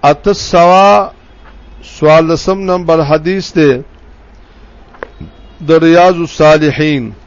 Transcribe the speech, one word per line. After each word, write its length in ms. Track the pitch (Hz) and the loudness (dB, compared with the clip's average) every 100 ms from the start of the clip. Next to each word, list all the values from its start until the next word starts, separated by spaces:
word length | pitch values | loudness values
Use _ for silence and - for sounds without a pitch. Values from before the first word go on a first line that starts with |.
اته 300 | 143 147 202 | 2 0 -2
سوه 760 | 202 - 185 175 185 196 208 190 - _ - - - - - | -4 -2 2 4 4 4 2 -2 -12 _ -20 -20 -20 -20 -20
څوارلسم 760 | - - 151 160 165 165 - 190 | -20 -4 2 2 2 -4 -4 -6
نمبر 420 | 190 180 170 165 | -4 -6 -2 -2
حدیث 540 | 147 151 156 190 - | 0 -2 -2 -6 -6
دی 180 | 175 151 127 135 - - - - - - - - - - - - - - - - - 151 | 0 0 0 -6 -20 -20 -20 -20 -20 -20 -20 -20 -20 -20 -20 -20 -18 -20 -20 -20 -16 0
د 20 | |
ریاض 440 | 160 160 170 180 | 2 4 4 2
الصالحین. 960 | 175 165 - 151 156 151 135 156 143 113 104 | 0 -8 0 2 2 0 -2 -4 -4 -8 -16